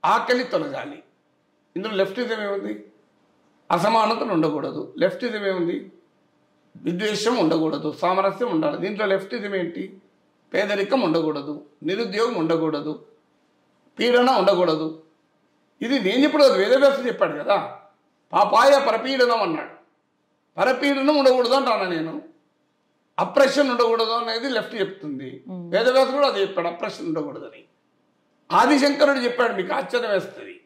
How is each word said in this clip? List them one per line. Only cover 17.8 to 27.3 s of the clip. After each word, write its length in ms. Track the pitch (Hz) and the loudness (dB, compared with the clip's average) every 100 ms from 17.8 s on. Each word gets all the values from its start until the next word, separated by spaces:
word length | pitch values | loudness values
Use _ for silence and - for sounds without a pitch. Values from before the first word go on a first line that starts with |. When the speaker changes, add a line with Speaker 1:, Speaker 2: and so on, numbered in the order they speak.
| - _ _ _ _ | -20 _ _ _ _
Speaker 1:
పాపాయ 540 | 175 208 220 277 277 226 | 0 4 6 6 6 4
పరపీడనం 540 | 220 254 269 247 233 | -2 -2 2 2 2
అన్నాడు. 340 | 185 156 - - _ _ _ _ _ _ _ - | 0 -4 -8 -16 _ _ _ _ _ _ _ -2
పరపీడనం 580 | 220 247 285 269 269 302 | 0 2 0 2 2 4
ఉండకూడదు 360 | 262 254 240 | 6 4 4
అంటాను 380 | 269 254 214 180 | 2 2 0 -2
నేను, 320 | 165 160 294 - _ _ _ _ _ _ _ _ - | -4 -4 -8 -14 _ _ _ _ _ _ _ _ -6
అప్రెషన్ 520 | 185 277 269 277 277 | 0 4 4 4 0
ఉండకూడదు 400 | 240 226 226 220 | 2 2 2 0
అనేది 380 | 233 226 226 262 | -2 -4 -4 -4
లెఫ్ట్ 260 | 226 - | -4 -4
చెప్తుంది. 680 | 233 190 190 151 135 131 - - | -6 -6 -6 -12 -10 -12 -16 -14
Speaker 2:
మ్మ్. 220 | 185 170 | -14 -2
Speaker 1:
వేదవ్యాసుడు 440 | 180 247 262 262 | 0 2 4 2
కూడా 120 | 269 269 | 2 0
అది 140 | 202 | 0
చెప్పాడు, 280 | 190 185 170 | -2 -2 -4
అప్రెషన్ 380 | 180 214 - 160 | -6 -8 -8 -6
ఉండకూడదని. 580 | 156 147 | -6 -6